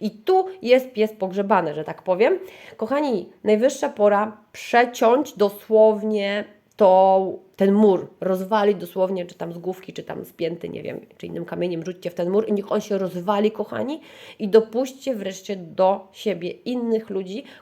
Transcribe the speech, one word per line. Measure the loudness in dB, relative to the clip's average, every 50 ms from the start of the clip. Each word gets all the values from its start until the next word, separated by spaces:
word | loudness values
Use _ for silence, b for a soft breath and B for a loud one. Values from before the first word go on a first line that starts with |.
I | -8 -8
tu | -8 -6 -2 2 2 2 2 0 B B
jest | 2 4 4 4 4 0
pies | -2 -2 -2 -2 -2
pogrzebany, | -6 -8 -6 -4 -4 0 2 2 2 2 0 -4
że | -6 -8
tak | -8 -10 -10 -4
powiem. | -2 0 2 4 2 2 0 B B B B B B B -8
Kochani, | -6 -4 -2 -2 0 0 -2 -2 -4 -8 -14 _ 0
najwyższa | 2 2 4 2 0 0 0 -4 -6
pora | -2 2 4 4 4 4 0 -2 -6 -12 _ _
przeciąć | -20 -18 -8 0 2 2 2 2 0 0 2 4 4 2 2 -2 -2
dosłownie | 0 0 0 0 -4 -4 2 4 6 6 6 4 2 -2 -2 -2 -2 -2 -2 -4 -4 -6 -8 -14 _ _ _ _
to, | 4 6 6 8 8 6 6 6 4 2 0 -6 -10 -14 _ _
ten | 0 2 4 4
mur, | 6 6 6 4 4 0 -6 -12 _
rozwalić | -4 -2 -2 -2 -2 -2 0 2 2 2 2 0
dosłownie, | -4 -8 -4 -2 -2 -2 -2 -6 -8
czy | -10 -10
tam | -12 -12 -12 -10
z | -10
główki, | -8 -8 -10 -10 -12 -16 -16
czy | -14 -12
tam | -12 -12 -12 -12
z | -14 -10
pięty, | -6 -6 -6 -6 -6 -10 -12
nie | -12 -10 -10
wiem, | -10 -10 -10 -14 -16 _ _
czy | -14 -12
innym | -10 -10 -10
kamieniem | -10 -6 -6 -4 -4 -4 -6 -8
rzućcie | -10 -12 -10 -10 -10
w | -6
ten | -6 -4 -2
mur | 0 -2 0 0
i | -2
niech | -4 -2 -4
on | -4 -4
się | -4 -4 -4 -4
rozwali, | -4 -4 -6 -6 -4 -2 0 0 0 0
kochani, | -2 -2 -8 -8 -6 -6 -6 -6 -8 -10 B B B B B B B B
i | -6 2
dopuśćcie | 4 4 4 4 -2 -4 -4 -4 -6 -8 -6 -6 -6
wreszcie | -4 -6 -8 -10 -12 -10 -10 -10
do | -10 -10 -10 -2 2 2 2 2 0 -4 -12
siebie | _ -8 -6 -4 -4 -4 -6 -10
innych | -10 -10 _ -8 -6 -4 -2 -2 -2 -2 -2 -4
ludzi, | -6 -6 -6 -6 -8 -10 -12 B B B